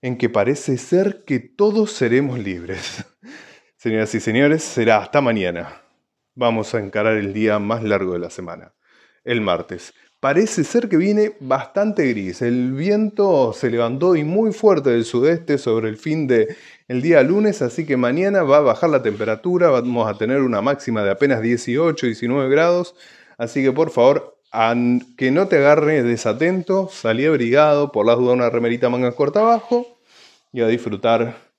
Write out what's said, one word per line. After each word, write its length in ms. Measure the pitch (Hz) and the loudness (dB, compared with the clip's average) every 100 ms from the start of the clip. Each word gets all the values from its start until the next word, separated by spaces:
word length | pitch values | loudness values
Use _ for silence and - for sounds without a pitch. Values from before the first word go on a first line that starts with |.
| 131 | -6
en 100 | 123 | -2
que 120 | 117 | -2
parece 500 | 110 104 143 - 127 | 0 0 -2 -4 -6
ser 460 | - 175 202 196 | 0 0 0 -4
que 160 | - 131 | -6 -6
todos 500 | - - 208 214 214 | -6 -2 0 0 -2
seremos 480 | - 120 123 143 123 | -2 0 2 0 -4
libres. 680 | 101 90 85 92 - - - _ 226 294 | -8 -8 -10 -10 -10 -14 -18 _ -20 -20
<laughs> 360 | - - _ _ | -20 -20 _ _
Señoras 380 | 117 110 110 | -4 -2 -2
y 60 | 113 | -2
señores, 420 | 104 113 143 156 | -2 2 2 2
será 360 | - - 113 107 | -2 -2 2 2
hasta 220 | 95 151 | 2 0
mañana. 640 | 135 113 90 85 85 - _ _ _ _ _ - | 0 0 -2 -6 -10 -16 _ _ _ _ _ -4
Vamos 400 | 120 113 107 117 | -2 -2 -4 -6
a 20 | |
encarar 380 | 98 107 110 110 | -4 -2 0 0
el 160 | 101 | -2
día 260 | 101 110 104 | -2 0 0
más 240 | 104 113 | -2 -4
largo 300 | 110 101 95 | -2 -2 -2
de 80 | 87 | -6
la 100 | 87 | -8
semana, 420 | - 90 87 90 _ _ _ _ _ | -12 -14 -16 -20 _ _ _ _ _
el 160 | - 120 | -6 -2
martes. 540 | 104 85 87 90 - _ _ _ | 0 -2 -4 -14 -16 _ _ _
Parece 420 | 135 147 214 - | -2 0 0 -2
ser 260 | 147 233 233 | -2 -2 0
que 80 | 175 | 0
viene 360 | 185 208 214 208 | 0 0 0 -4
bastante 680 | 131 131 - - 208 202 143 | -4 -4 -2 -4 -2 0 -2
gris. 300 | 110 95 87 | -2 -6 -6
El 340 | 120 123 123 | -2 -2 -2
viento 760 | 135 175 208 214 208 202 165 120 | -4 -2 0 0 0 2 2 0
se 160 | - 127 | 0 -2
levantó 460 | 117 117 131 175 | 0 -2 0 0
y 80 | 175 | 0
muy 300 | 151 190 226 | 0 0 -2
fuerte 380 | 214 214 175 139 | 2 2 4 2
del 140 | 117 | 0
sudeste 540 | 117 123 139 170 165 143 | 0 0 2 0 -2 -2
sobre 300 | 127 113 110 | 0 -2 -2
el 80 | 110 | -8
fin 320 | 160 156 139 | -6 -4 0
de 280 | 120 107 - - - _ | 2 2 -4 -20 -20 _
el 160 | 127 | -4
día 180 | 147 160 | 4 4
lunes, 360 | 135 196 214 202 | 4 2 0 -2
así 240 | 123 143 | -4 -4
que 120 | 156 131 | -4 -2
mañana 480 | 123 139 196 202 | 0 0 0 0
va 140 | 151 147 | 4 4
a 20 | |
bajar 300 | 143 110 170 | 4 2 2
la 120 | 143 | 0
temperatura, 680 | 113 104 107 110 180 180 170 | 0 -4 -4 -4 -2 2 2
vamos 380 | 131 120 120 110 | 2 0 -2 -2
a 80 | 104 | -2
tener 240 | 110 135 | -2 0
una 220 | 131 110 | 0 0
máxima 400 | 113 139 - 113 | -2 -4 -4 -2
de 80 | 101 | -2
apenas 320 | 98 143 120 | 2 2 2
dieciocho, 640 | 113 120 - 123 165 156 123 | 0 -2 -2 0 0 0 -4
diecinueve 420 | 110 120 135 131 | -4 -2 -2 2
grados, 460 | 143 170 175 175 _ - - _ _ | 2 4 0 -2 _ -20 -20 _ _
así 220 | 117 143 | -6 -2
que 120 | 135 | 0
por 180 | 131 156 | 0 -2
favor, 480 | - 120 147 - _ _ | 4 4 4 -4 _ _
an-, 640 | 110 113 120 120 123 - - | 0 0 2 2 0 -2 -4
que 160 | 127 | 0
no 160 | 143 190 | 2 2
te 80 | 170 | 4
agarre 480 | 139 151 147 156 | 6 4 4 2
desatento, 840 | 120 117 117 110 165 185 170 190 190 | 0 0 -2 0 0 -2 -2 -2 -2
salí 340 | - 113 113 143 | -6 -2 0 2
abrigado, 640 | 151 117 131 151 147 143 | 2 2 4 4 4 0
por 160 | 110 107 | 0 2
las 120 | 117 | 4
dudas 160 | 123 | 4
una 160 | 123 120 | 2 2
remerita 380 | 117 117 120 123 | 0 -2 0 -2
manga 220 | 123 123 | 0 -2
corta 300 | 120 143 208 | 0 0 2
abajo, 560 | 220 233 - 240 240 _ _ _ - _ _ 127 | 2 2 0 -4 -4 _ _ _ -20 _ _ -2
y 60 | |
a 60 | 113 | 0
disfrutar 680 | 120 117 101 113 113 117 120 _ | 0 -4 -4 0 0 0 -6 _